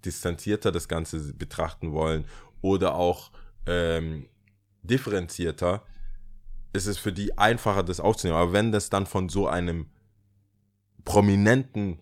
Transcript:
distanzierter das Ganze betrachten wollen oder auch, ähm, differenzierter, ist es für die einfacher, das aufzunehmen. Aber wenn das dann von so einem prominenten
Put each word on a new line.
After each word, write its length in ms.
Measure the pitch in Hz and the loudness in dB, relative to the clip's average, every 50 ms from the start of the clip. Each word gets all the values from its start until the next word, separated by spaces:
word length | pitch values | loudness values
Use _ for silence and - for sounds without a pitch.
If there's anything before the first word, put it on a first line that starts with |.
| - | -10
distanzierter 680 | 92 82 - - 90 85 - - 104 104 - - 104 | -10 -8 -6 -4 -4 -6 -4 -2 -2 -2 0 0 0
das 160 | 85 85 - - | -2 -2 -4 -4
Ganze 460 | 85 80 80 - - 80 73 71 67 | -6 -6 -6 -6 -8 -8 -8 -8 -10
betrachten 580 | - - - - - 80 78 - - - 82 | -10 -12 -10 -6 -6 -6 -6 -6 -8 -8 -4
wollen 320 | 73 78 80 80 80 78 73 - - - - - - - | -2 0 0 0 0 -2 -4 -6 -12 -18 -20 -20 -12 -4
oder 320 | - 95 98 92 95 87 - | 0 0 2 2 2 2 2
auch, 360 | 87 87 87 87 - - - - - - - - - - | 2 2 2 2 0 -4 -20 -20 -20 -20 -20 -14 -8 -4
ähm, 600 | 87 87 87 85 82 82 82 80 80 78 73 65 - _ _ _ _ _ _ _ _ _ _ | -2 0 0 2 0 0 -2 -2 -4 -6 -8 -10 -14 _ _ _ _ _ _ _ _ _ _
differenzierter, 1000 | - 87 123 135 - 107 101 95 90 82 - - 87 80 76 - 87 87 92 107 - - - - - - - - - - - - - - - - - - | -2 0 0 0 0 0 -2 -2 -2 -4 -6 -4 -4 -4 -4 -2 -2 -2 -2 -2 -6 -12 -14 -10 -10 -8 -10 -10 -12 -16 -18 -16 -14 -12 -12 -12 -10 -6
ist 140 | - 98 90 | -6 -4 -2
es 100 | 104 95 - | -4 -4 -4
für 140 | - 107 | -4 -4
die 240 | 87 98 104 101 - | -4 -4 -4 -2 0
einfacher, 460 | - 104 110 120 120 - 110 98 98 | 4 4 4 4 4 2 2 2 2
das 180 | 90 90 87 85 | 2 0 0 2
aufzunehmen. 380 | 80 104 110 - - 87 80 82 | 4 4 4 4 2 2 4 4
Aber 140 | 87 87 | 4 4
wenn 200 | 92 104 110 113 | 4 4 2 4
das 160 | 107 104 - - | 2 0 0 0
dann 160 | - 98 98 | 0 0 0
von 220 | - - 98 92 85 | 0 -2 -2 -2 0
so 200 | 90 98 95 65 | 0 0 0 0
einem 380 | 76 90 87 87 82 82 78 - _ _ _ _ _ _ _ _ _ _ _ _ _ _ _ _ _ _ _ _ _ _ - | 0 -2 -2 -2 -2 -4 -6 -8 _ _ _ _ _ _ _ _ _ _ _ _ _ _ _ _ _ _ _ _ _ _ -4
prominenten 920 | - - 104 101 101 98 101 101 110 123 135 127 - - 107 101 95 82 - | 2 4 6 6 6 6 6 6 6 6 4 2 -2 -4 -4 -2 -4 -4 -8